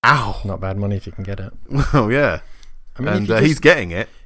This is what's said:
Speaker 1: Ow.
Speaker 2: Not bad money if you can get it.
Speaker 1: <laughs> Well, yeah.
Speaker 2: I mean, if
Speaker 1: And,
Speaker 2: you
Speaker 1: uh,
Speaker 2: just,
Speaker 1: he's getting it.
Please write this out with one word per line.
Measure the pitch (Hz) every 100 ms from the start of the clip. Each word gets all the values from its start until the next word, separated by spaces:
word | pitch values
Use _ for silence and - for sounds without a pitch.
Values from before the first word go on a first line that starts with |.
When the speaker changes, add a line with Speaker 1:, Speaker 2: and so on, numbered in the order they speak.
| 117
Speaker 1:
Ow. | 139 104 87
Speaker 2:
Not | 101 95
bad | 95 95
money | 101 101
if | -
you |
can | -
get | 98 98
it. | 95 - -
Speaker 1:
<laughs> | 139 139
Well, | 147 107
yeah. | 131 139 90 - - - - - -
Speaker 2:
I |
mean, | 117
if | 104
Speaker 1:
And, | 104
Speaker 2:
you | 110
Speaker 1:
uh, |
Speaker 2:
just, | 143
Speaker 1:
he's | 147
getting | 147 165 92
it. | 85 107 -